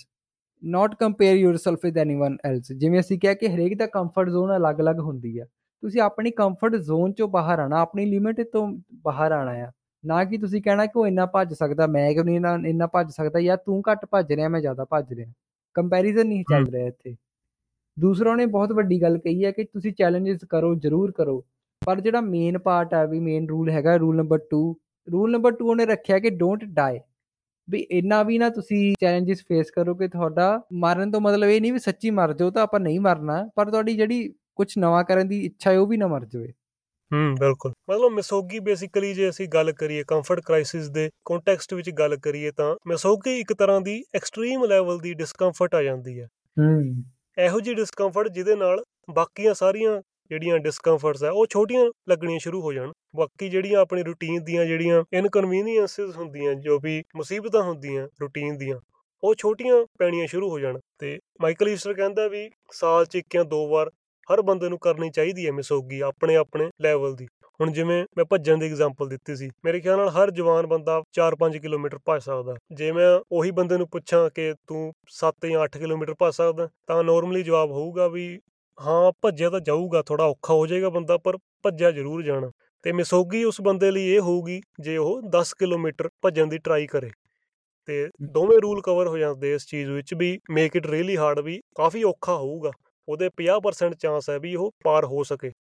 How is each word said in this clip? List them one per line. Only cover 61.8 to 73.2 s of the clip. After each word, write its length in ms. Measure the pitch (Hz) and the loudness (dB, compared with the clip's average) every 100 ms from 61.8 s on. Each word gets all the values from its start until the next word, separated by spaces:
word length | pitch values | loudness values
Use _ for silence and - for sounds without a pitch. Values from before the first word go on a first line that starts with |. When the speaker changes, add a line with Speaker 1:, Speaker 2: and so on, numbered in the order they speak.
| 202 | -6
Speaker 2:
ਕਹਿੰਦਾ 340 | 196 196 208 214 | -4 -2 -2 -4
ਵੀ 220 | 208 214 _ _ | -6 -12 _ _
ਸਾਲ 340 | - 165 170 | -4 2 2
'ਚ 120 | 165 180 | 2 -2
ਇੱਕ 100 | - | -2
ਜਾਂ 100 | 175 | -2
ਦੋ 240 | 165 151 151 | 0 -2 0
ਵਾਰ 220 | 156 156 - _ _ - | 0 0 -6 _ _ -2
ਹਰ 100 | 202 | 0
ਬੰਦੇ 260 | 196 185 175 | 2 0 -2
ਨੂੰ 100 | 175 | -2
ਕਰਨੀ 320 | 175 156 165 | 0 0 -2
ਚਾਹੀਦੀ 360 | 156 160 185 165 | -2 -2 -2 -6
ਹੈ 60 | |
ਮਿਸੋਗੀ 480 | 143 135 143 131 135 | -6 -4 -4 -4 -6
ਆਪਣੇ 360 | 139 - 160 160 | -6 -2 2 4
ਆਪਣੇ 340 | 151 151 165 - | 2 -2 -6 -2
ਲੈਵਲ 320 | 156 147 139 | 0 2 0
ਦੀ। 120 | 131 127 _ _ - | -6 -14 _ _ -6
ਹੁਣ 120 | 160 | -4
ਜਿਵੇਂ 340 | 151 165 175 180 - | -2 0 -2 -2 -2
ਮੈਂ 80 | |
ਭੱਜਣ 340 | 165 196 151 160 | 2 2 4 2
ਦੀ 80 | 156 | 2
ਐਗਜ਼ਾਮਪਲ 420 | 147 147 131 139 | 0 0 -2 -6
ਦਿੱਤੀ 280 | 131 - 139 | -8 -10 -12
ਸੀ, 140 | 135 - | -12 -8
ਮੇਰੇ 160 | 165 180 | -4 -2
ਖਿਆਲ 160 | 175 190 | 0 0
ਨਾਲ 120 | 202 | 2
ਹਰ 220 | 165 202 | 2 2
ਜਵਾਨ 360 | 175 170 165 165 | 2 2 2 2
ਬੰਦਾ 360 | 160 156 160 160 | -2 0 -4 -2
ਚਾਰ 220 | - 165 | 0 0
ਪੰਜ 220 | 160 160 156 | 2 0 -2
ਕਿਲੋਮੀਟਰ 420 | 156 151 143 139 | -6 -6 -6 -6
ਭੱਜ 180 | - 151 | -4 -2
ਸਕਦਾ। 320 | 135 131 123 120 - | -4 -8 -8 -12 -14
ਜੇ 200 | 147 156 | -8 -4
ਮੈਂ 280 | 165 175 180 | 2 4 4